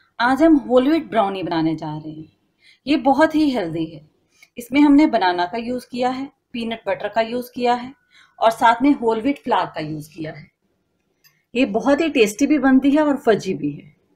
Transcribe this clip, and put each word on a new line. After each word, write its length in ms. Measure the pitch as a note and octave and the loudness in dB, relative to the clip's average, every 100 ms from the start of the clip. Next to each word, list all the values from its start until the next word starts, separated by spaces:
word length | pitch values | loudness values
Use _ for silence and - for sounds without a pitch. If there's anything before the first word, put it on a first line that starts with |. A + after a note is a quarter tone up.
| _ - | _ -4
आज 240 | A#3+ C4 | 0 4
हम 140 | E4 D4 | 4 4
होल 300 | A3 B3+ C4 | 4 2 2
व्हीट 200 | D#4+ F#3+ | 0 -2
ब्राउनी 320 | G#3+ G3 F#3+ | -2 -2 -2
बनाने 320 | E3 E3 D#3+ D#3 | -4 -2 -2 -4
जा 160 | D#3+ D#3 | -8 -12
रहे 160 | D#3 | -12
हैं। 200 | D#3 D#3+ _ _ _ _ _ B3+ | -16 -20 _ _ _ _ _ -4
ये 100 | D4 | 0
बहुत 360 | B3+ C4 D#4 | 2 2 2
ही 140 | D#4 D4+ | 2 0
हेल्दी 340 | B3 E3+ E3 | -2 -4 -6
है। 160 | D#3+ D3 _ _ _ _ _ - | -8 -10 _ _ _ _ _ -18
इसमें 220 | A#3+ C#4 | -2 2
हमने 260 | D4 C#4+ D4+ | 6 6 4
बनाना 400 | A3+ F3+ F3 F3+ | 2 0 0 -4
का 120 | A#3 | -4
यूज़ 280 | A#3 B3 - | -6 -8 -8
किया 200 | A#3+ B3 | -4 -4
है, 160 | C4 C#4 _ _ | -4 -10 _ _
पीनट 300 | A#3+ A3+ A3+ G#3+ | -8 -8 -8 -6
बटर 220 | F#3 G3+ | -6 -4
का 120 | A3+ | -4
यूज़ 300 | A3+ B3 A#3+ | -4 -6 -10
किया 220 | C4 A#3+ | -4 -2
है 180 | A#3+ B3+ - _ _ _ - | -2 -6 -18 _ _ _ -2
और 120 | A3+ | 0
साथ 320 | A3 A#3 A#3+ | 2 2 4
में 80 | C#4 | 2
होल 280 | B3+ A#3 A3 | 2 0 -2
व्हीट 220 | C4 C#4 | -2 -4
फ्लावर 280 | B3 G3 E3 | -2 -2 -2
का 60 | E3 | -8
यूज़ 300 | D3+ D3+ D3+ | -10 -10 -12
किया 220 | F3+ D#3 | -14 -14
है। 140 | D#3 - _ _ _ _ _ _ _ _ _ _ | -14 -20 _ _ _ _ _ _ _ _ _ _
ये 100 | A#3 C4 | -2 0
बहुत 300 | G3+ A3+ C#4+ | 0 0 0
ही 80 | E4 | 2
टेस्टी 360 | C#4+ G#3 - C#4 | 2 2 2 0
भी 120 | D4+ | 2
बनती 320 | C4 C4 C#4 | 4 4 4
है 140 | D4 | 2
और 120 | D4+ C4 | 0 0
फजी 360 | A#3+ G3 F#3 | 0 0 -2
भी 160 | C#3+ D3 | -6 -6
है। 180 | C#3+ - _ _ | -8 -18 _ _